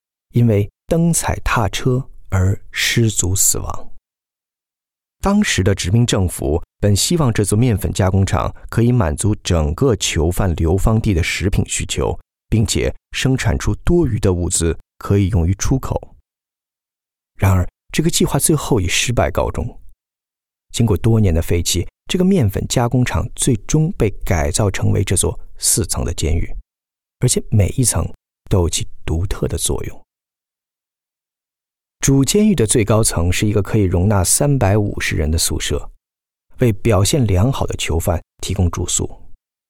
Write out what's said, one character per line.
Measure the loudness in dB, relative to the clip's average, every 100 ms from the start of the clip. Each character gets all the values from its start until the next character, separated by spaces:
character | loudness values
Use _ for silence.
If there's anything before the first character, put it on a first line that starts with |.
| _ _ _
因 | 2 2
为 | 2 0 _ _
蹬 | 0 2
踩 | 0 -2 -4
踏 | -2 -2 -2
车 | -2 -2 -2 -4 -14 -4
而 | 0 0 -2 -6
失 | -6 -2 2 0
足 | 0 -2 2
死 | 2 2
亡。 | -2 -6 -8 -12 _ _ _ _ _ _ _ _ _ _ _ _
当 | 0 2
时 | 2 2
的 | 2
殖 | 0 2
民 | 2
政 | 2 2 0
府 | -2 -2 -2 -4 _
本 | 0
希 | 2 2 2
望 | 2
这 | 2
座 | 0 2
面 | 2 2
粉 | -2
加 | 0 2
工 | 2
厂 | 2 0 -2 -6 -6
可 | 0
以 | 2
满 | 2 0 0
足 | -2 -2
整 | 0 0 0
个 | 2 2 2
囚 | -2 0 0
犯 | 0 0 0
流 | 2 2
放 | 2 2
地 | 2
的 | 0
食 | 0 -2 -2
品 | -2 -2
需 | -4 -6
求， | -2 -2 -4 -10 _ _
并 | -2 0
且 | 0 -2 -4 _
生 | -4 -2 0
产 | 0 -2
出 | -2 -2
多 | 0 2 2
余 | 0
的 | 0
物 | 0 -2
资 | -2 -2 -4 -10 _
可 | -2 0
以 | 2
用 | 0 0
于 |
出 | 0 0 -2
口。 | -2 -6 -8 -20 _ _ _ _ _ _ _ _ _ _ _ -2
然 | 2
而， | 2 0 -6 _
这 | -2
个 | 0
计 | 0
划 | 0 0
最 | 0 0
后 | 2 0
以 | 0
失 | -2 -2
败 | 0 0
告 | 0 -2
终。 | -4 -8 -10 -20 -20 _ _ _ _ _ _ _
经 | -2 0
过 | 2
多 | 2 4
年 | 4
的 | 2
废 | 0 0
弃， | 0 -2 -4 _ -4
这 | 0
个 |
面 | 2 4 2
粉 | 0 -2
加 | 0 0
工 | 2
厂 | 0 -2 -4
最 | -2 0 0
终 | 0 0 0
被 | 0 -2 -2
改 | -2 0 0
造 | 0 0
成 | 0 0
为 | 0
这 | 0 0
座 | -2 -4 -12 -6
四 | -2 -2 -2
层 | -4
的 | -4
监 | -4 -2 0
狱， | -2 -6 -10 _ _ _ _ _
而 | 0
且 | 0 0
每 | 2 2 0
一 |
层 | 0 0 -4 -8 _ _ -2
都 | 0
有 | 0
其 | -2 -6 -8 -4
独 | -4 -4
特 | -4 -4
的 | -4
作 | -4 -4
用。 | -6 -12 -20 _ _ _ _ _ _ _ _ _ _ _ _ _ _ _ _ _ _ _
主 | 2 2
监 | 2 4 4
狱 |
的 | 4 2
最 | 2
高 | 2 2
层 | 2 0 0
是 | 0 0
一 |
个 | 0
可 | 0 0
以 |
容 | 2 2 2
纳 | 2
三 | 2 2 2 2
百 | 2 2
五 | 0 -2
十 | -4 -2
人 | 0
的 | 0
宿 | -2 -4
舍， | -4 -4 -6 -18 _ _ _ _ _ 0
为 | 0
表 | 2 2 2
现 | 2 2 2
良 | 2 2
好 | 0 -2
的 | -4
囚 | -2 -2
犯 | 0 -4 -6 _
提 | -6
供 | 0 0
住 | 0 -4
宿。 | -4 -4 -8 -18 -18 _ _ _